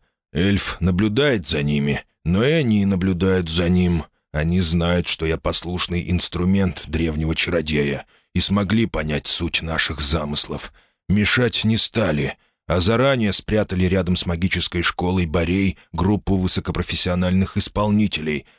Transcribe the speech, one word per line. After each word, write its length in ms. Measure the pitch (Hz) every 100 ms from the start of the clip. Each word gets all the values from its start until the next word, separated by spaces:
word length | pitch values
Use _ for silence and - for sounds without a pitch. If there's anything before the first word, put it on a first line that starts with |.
| _ _ _
Эльф 440 | 71 95 101 - -
наблюдает 640 | 87 90 107 110 147 113 78
за 160 | 76
ними, 420 | 73 73 71 65 - _
но 200 | 78 95
и 80 | 131
они 320 | 165 127 104
наблюдают 640 | 98 95 95 90 95 92 82
за 200 | 80 87
ним. 360 | 90 90 85 - _ _
Они 280 | 76 80 92
знают, 480 | 82 87 85 90 82
что 180 | - 80
я 120 | 80
послушный 720 | 82 82 85 90 - 87 -
инструмент 720 | 87 - 85 90 98 92 73 -
древнего 480 | 80 82 76 80
чародея, 720 | 80 - 85 76 76 71 67 - _ _
и 80 | 92
смогли 460 | - 101 92 113 110
понять 400 | 78 78 71 -
суть 360 | - 85 -
наших 380 | 80 80 - 78
замыслов. 720 | 76 82 73 73 - 73 - - _ _ -
Мешать 560 | 101 101 - 120 -
не 120 | 110 110
стали — 640 | - 120 95 73 67 - _ _ -
а 120 | 87
заранее 520 | 87 117 135 131 104
спрятали 540 | - - 107 98 92 92
рядом 280 | 95 87
с 120 | 90 92
магической 560 | 85 92 90 - 90
школой 440 | - - 90 92 85
Борей 500 | 87 85 95 98 - _
группу 460 | 82 90 104 - 95
высокопрофессиональных 1200 | 92 - 87 85 - 85 92 90 90 92 92 104
исполнителей, 920 | - 101 104 104 104 - 78 73 -